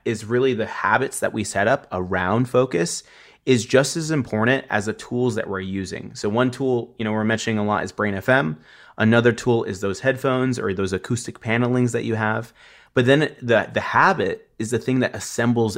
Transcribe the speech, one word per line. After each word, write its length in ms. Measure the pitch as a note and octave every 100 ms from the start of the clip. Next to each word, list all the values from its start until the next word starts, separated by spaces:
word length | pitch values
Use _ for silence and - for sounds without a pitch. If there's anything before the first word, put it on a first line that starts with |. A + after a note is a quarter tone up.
| A#2+
is 180 | G#2+
really 300 | G#2+ B2 C3+
the 120 | A2 G2+
habits 540 | - F#2+ A2+ - -
that 140 | -
we 100 | A2+
set 240 | G2+ G2 G#2
up 200 | C#3 -
around 560 | F#2 F#2 F#2 F2+ A2+ B2+
focus 560 | B2 C3 - E3+ - - - - _ -
is 200 | B2 -
just 320 | C3 C#3+ E3+
as 140 | D#3
important 540 | D#3 B2+ G#2+ A2+ C3+ -
as 160 | G#2+ G#2
the 80 |
tools 420 | - - B2 B2 G#2+
that 140 | F2
we're 100 | F#2+
using. 560 | F#2+ F#2+ F#2 - - -
So 140 | G#2+
one 200 | A2+ B2+
tool, 460 | B2+ C3 A#2+ - -
you 60 |
know, 80 | A2
we're 140 | A2 G#2+
mentioning 320 | A2 A#2 G#2+
a 80 | G#2
lot 180 | G2
is 80 | F#2
Brain 220 | - G#2
F 160 | G2 -
M. 280 | C3 D#3 D3+ - - - -
Another 360 | A2 A#2 A#2+
tool 320 | A#2 B2 A#2 -
is 160 | F#2+
those 180 | G2 F#2+
headphones 580 | C3+ C3+ C3+ B2+ C3 B2
or 160 | G#2
those 200 | F#2+ F#2+
acoustic 480 | F#2+ - A#2+ - -
panelings 500 | A2+ A#2 B2 B2+ B2
that 140 | A#2+ A2+
you 100 | A2
have. 380 | A2 A2+ A#2 _ - - _
But 140 | C3+ B2
then 280 | C#3+ D3 -
the, 280 | A#2+ A2 -
the 80 | -
habit 680 | - A#2+ E3+ D#3+ F#2 - _ -
is 140 | A2+
the 80 | A#2
thing 200 | - C3
that 140 | A#2+
assembles 640 | G#2+ - - A#2 A#2 A2